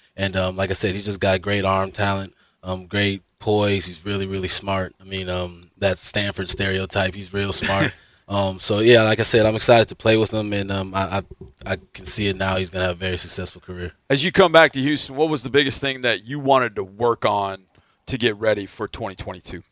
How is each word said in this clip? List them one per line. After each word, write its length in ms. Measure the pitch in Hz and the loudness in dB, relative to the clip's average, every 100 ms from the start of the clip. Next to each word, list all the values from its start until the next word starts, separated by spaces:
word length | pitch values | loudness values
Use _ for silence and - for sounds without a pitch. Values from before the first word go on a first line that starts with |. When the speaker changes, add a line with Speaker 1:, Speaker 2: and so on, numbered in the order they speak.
| _ | _
Speaker 1:
And, 220 | - 98 95 | -6 -4 -2
um, 200 | 92 95 | -2 -2
like 120 | 95 | -2
I 60 | |
said, 180 | 95 101 | 0 -2
he's 140 | 95 101 | -2 -4
just 140 | 98 | -2
got 200 | 98 95 | 0 0
great 240 | 98 101 | 0 -2
arm 260 | 95 95 95 | 0 0 -2
talent, 440 | 90 101 98 95 _ _ _ | -2 -2 -2 -6 _ _ _
um, 240 | 92 92 90 | -10 -10 -6
great 360 | 101 101 98 - _ | -2 -2 -2 -10 _
poise. 480 | - 104 104 98 90 | 0 2 2 0 -4
He's 180 | 85 | -8
really, 220 | 95 101 95 | -6 -6 -4
really 220 | 98 92 | -4 -4
smart. 460 | - 101 98 92 - | -4 -2 -4 -4 -10
I 40 | |
mean, 240 | 95 95 92 | -10 -8 -6
um, 400 | 90 90 87 87 _ | -6 -6 -10 -20 _
that 200 | 98 92 | -2 -2
Stanford 520 | - 104 101 95 92 | -2 -2 -4 -4 -6
stereotype, 640 | - 98 95 95 101 95 | -4 -2 -2 -2 -2 -2
he's 180 | 98 92 | -4 -8
real 200 | 98 101 | -4 -2
smart. 380 | 95 - 98 139 - | -2 -2 0 -2 -4
Speaker 2:
<laughs> 80 | _ _ - | _ _ -6
Speaker 1:
Um, 300 | 101 95 95 | -2 -2 -2
so, 220 | - 104 | 0 2
yeah, 220 | 113 120 | 6 6
like 180 | 110 110 | 6 2
I 20 | |
said, 240 | 110 117 107 | 4 4 4
I'm 80 | |
excited 320 | 107 - 117 107 | 2 6 6 6
to 60 | |
play 220 | - 113 110 | 0 2 4
with 160 | 107 | 2
him, 180 | 110 104 | -2 -2
and, 200 | 101 98 | -4 -2
um, 220 | 95 95 | -4 -4
I, 240 | 95 95 98 | -4 -2 -4
I, 540 | 92 - - _ - | -8 -16 -20 _ -8
I 40 | 95 - | -8 -8
can 100 | - - | -12 -6
see 200 | - 104 | -2 -2
it 100 | 95 | -2
now. 200 | 95 95 | -2 -2
He's 140 | 92 | -4
gonna 160 | 92 92 | -2 -4
have 100 | 87 | -2
a 20 | |
very 200 | 92 90 | -4 -4
successful 420 | 90 - 90 - | -6 -6 -8 -10
career. 320 | - 90 87 - _ | -14 -10 -10 -12 _
Speaker 3:
As 140 | 139 | 0
you 80 | 170 | 2
come 180 | - 180 | 4 6
back 200 | 160 156 | 8 6
to 80 | 139 | 4
Houston, 340 | 135 147 - 135 | -2 -2 -4 -2
what 120 | 160 | 0
was 120 | 151 | 0
the 80 | 131 | 2
biggest 300 | 135 135 - | 2 2 -2
thing 200 | 139 131 | -4 -2
that 240 | 123 104 | -2 -2
you 160 | 107 147 | -4 -6
wanted 340 | 135 135 120 104 | 2 4 4 -2
to 60 | |
work 400 | 95 101 120 113 | -8 0 0 2
on 380 | 113 101 98 95 95 _ _ _ - | 2 0 -2 -6 _ _ _ _ -10
to 120 | 131 | -2
get 180 | 113 104 | 0 2
ready 300 | 110 104 95 | 0 0 -2
for 220 | - 104 | -8 -10
twenty 260 | - 107 | -8 -10
twenty-two? 480 | 95 - 92 - 90 - | -8 -12 -12 -12 -14 -16